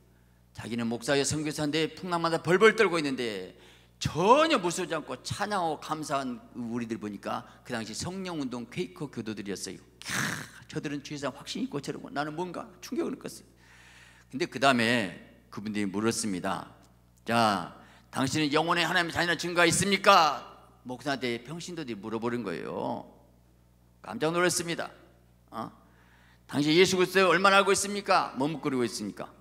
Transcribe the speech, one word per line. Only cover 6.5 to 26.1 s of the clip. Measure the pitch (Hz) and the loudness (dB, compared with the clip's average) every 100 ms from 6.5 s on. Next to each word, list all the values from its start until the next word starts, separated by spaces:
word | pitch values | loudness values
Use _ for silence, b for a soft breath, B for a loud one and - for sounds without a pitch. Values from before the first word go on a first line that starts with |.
| 120 | -10
우리들 | 117 120 113 107 | -6 -6 -6 -6
보니까 | 104 98 104 117 - B | -8 -8 -6 -6 -8 B
그 | - | -8
당시 | 117 110 | -8 -6
성령운동 | 107 170 185 180 160 131 123 117 | -8 -8 -8 -8 -6 -6 -8 -10
퀘이커 | - - - 147 | -8 -8 -8 -10
교도들이었어요. | 123 107 107 98 92 95 85 | -8 -8 -8 -8 -8 -10 -12
캬, | - - - - - - - - - | -18 -16 -6 -4 -4 -6 -10 -18 -10
저들은 | 156 151 143 | -8 -6 -8
주의 | - 147 | -8 -6
사랑 | 135 - | -6 -6
확신 | - 190 | -10 -6
있고 | 262 143 | -4 -6
저러고 | 156 135 - | -6 -10 -6
나는 | 139 151 151 | -4 -4 -4
뭔가 | 180 - - - | -6 -8 -12 -18
충격을 | - 254 - | -8 -6 -4
느꼈어요. | - - - - _ B B B B B B B | -6 -12 -16 -20 _ B B B B B B B
근데 | 131 175 | -6 -4
그 | 117 | 2
다음에 | 135 123 113 123 92 - - - _ | 4 6 4 4 0 -6 -18 -20 _
그분들이 | - 107 104 101 | -10 -4 -2 -2
물었습니다. | 98 113 113 107 90 95 87 78 - - _ _ _ - | 0 0 0 -2 -4 -4 -6 -8 -20 -20 _ _ _ -2
"자, | 117 110 95 80 - B B B | 2 2 2 -4 -14 B B B
당신은 | 120 131 151 147 | -4 -2 0 2
영혼의 | 151 165 175 160 | 2 2 0 2
하나님의 | 180 170 | 2 0
자녀 | 165 175 165 | 0 0 0
증거가 | 175 175 170 | 0 4 4
있습니까?" | 160 196 196 202 190 156 123 - - - - | 4 2 4 8 8 6 0 -10 -20 -20 -20
목사한테 | 123 123 147 135 123 117 | -14 -8 -4 -2 -2 -4
평신도들이 | 127 170 170 170 127 104 | -6 -12 -10 -10 -8 -8
물어보는 | 107 110 117 120 | -6 -4 -2 -2
거예요. | 101 82 53 95 127 113 - - _ _ _ _ _ _ _ _ | -4 -6 -6 -6 -6 -6 -10 -20 _ _ _ _ _ _ _ _
깜짝 | - 107 151 | -12 -4 -2
놀랐습니다. | 175 180 180 170 160 - - - _ _ _ _ | 2 2 0 -4 -6 -8 -12 -20 _ _ _ _
어? | 113 - - b b b | -12 -12 -14 b b b